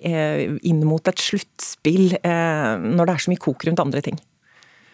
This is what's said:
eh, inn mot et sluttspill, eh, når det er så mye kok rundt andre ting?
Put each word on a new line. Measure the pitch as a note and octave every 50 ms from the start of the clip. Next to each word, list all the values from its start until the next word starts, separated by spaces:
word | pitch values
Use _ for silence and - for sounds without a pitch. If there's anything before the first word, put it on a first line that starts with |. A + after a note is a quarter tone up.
| -
eh, | E3+ E3 D#3+ D#3 D3+ D3+ D3 C3+ - D3+ -
inn | - F3 E3 D#3 D#3
mot | D#3 D#3+ D#3+ -
et | F#3+ F#3 - -
sluttspill, | - - G3 - - _ - - - - - - D3+ E3+ F#3+ F#3+ F3+ F3+ -
eh, | - F3 E3+ E3+ E3 E3 D#3 D3+ C#3+ A2 G#2+ F#2 E2+
når | A2 D#3 F3 E3+
det | F3 F3
er | C#3+ -
så | F3 F3+
mye | - -
kok | D3+ C3 - -
rundt | D#3+ E3+ E3+
andre | D3+ C#3+ - C#3+ -
ting? | - - D#3 - _ _ _ _ _ _ _ - _ _ _ _ _